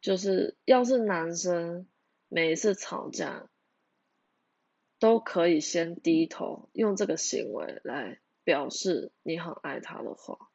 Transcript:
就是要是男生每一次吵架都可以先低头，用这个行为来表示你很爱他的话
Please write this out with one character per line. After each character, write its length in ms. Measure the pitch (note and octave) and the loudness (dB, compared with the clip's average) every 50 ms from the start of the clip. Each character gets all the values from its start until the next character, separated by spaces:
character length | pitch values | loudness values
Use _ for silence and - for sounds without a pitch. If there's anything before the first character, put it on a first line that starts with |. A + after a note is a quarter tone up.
就 160 | - - G3 | 0 0 -2
是 400 | F#3 F#3+ G3 F#3+ F#3 G3+ - - _ _ | 0 2 2 2 2 2 0 -4 _ _
要 200 | - B3+ B3 B3 | 6 6 6 6
是 140 | A#3+ C4 B3 | 4 2 2
男 380 | A3+ G#3+ F#3+ E3 E3 E3+ E3+ | 2 2 0 0 -2 -4 -4
生 500 | E3+ F#3 F3+ F3 E3+ E3+ E3+ E3+ F3 F#3 - _ _ _ _ _ _ _ _ | -4 -2 0 0 0 -2 -4 -6 -8 -12 -14 _ _ _ _ _ _ _ _
每 240 | - E3 E3 D#3+ D#3+ | -2 0 2 2 2
一 20 | |
次 200 | E3 - A3 G3 | 2 2 0 0
吵 360 | - - - - - - - | 0 -4 -10 -8 -8 -8 -8
架 400 | - - - C#3 - - - - _ _ _ _ _ _ _ _ _ _ _ _ _ _ _ _ _ _ _ _ _ _ _ _ _ _ _ _ _ _ | -6 -6 -6 -6 -6 -10 -14 -18 _ _ _ _ _ _ _ _ _ _ _ _ _ _ _ _ _ _ _ _ _ _ _ _ _ _ _ _ _ _
都 200 | - A3 A3+ A3+ | 6 6 6 6
可 300 | A3+ - - F#3 E3+ F3 | 2 -2 0 2 4 4
以 120 | E3+ D3+ | 4 4
先 400 | D#3 - - F3 E3 E3 E3+ - | 2 0 -2 -2 -2 -2 -4 -4
低 260 | _ E3 E3 D#3+ E3 | _ 2 4 4 4
头， 440 | D#3+ - - - - - - - - _ | 2 -2 -8 -8 -8 -8 -10 -14 -14 _
用 240 | - A3+ G#3+ G3+ | 0 2 2 2
这 80 | G3 G#3 | 0 0
个 120 | G3 - | 0 0
行 360 | E3 - - - - - - - | -2 -2 -4 -2 -4 -4 -4 -6
为 280 | - - - - - _ | -6 -6 -8 -10 -10 _
来 360 | - B3 C#4+ - F#2+ - - _ _ _ _ _ | -8 -8 -6 -8 -8 -12 -16 _ _ _ _ _
表 260 | - D3+ C3+ C#3+ - | 0 2 2 0 -4
示 420 | - - - F#3+ F3 C3+ - - _ _ _ | -6 -4 -2 0 0 0 -2 -6 _ _ _
你 160 | - E3 E3 | -6 -6 -6
很 140 | E3 E3+ - - _ | -6 -10 -12 -10 _
爱 180 | D3 C#3 C#3 | -8 -8 -8
他 200 | - - - - - | -10 -12 -12 -12 -10
的 120 | - - | -10 -12
话 360 | - - - - - - _ _ | -12 -14 -14 -14 -14 -16 _ _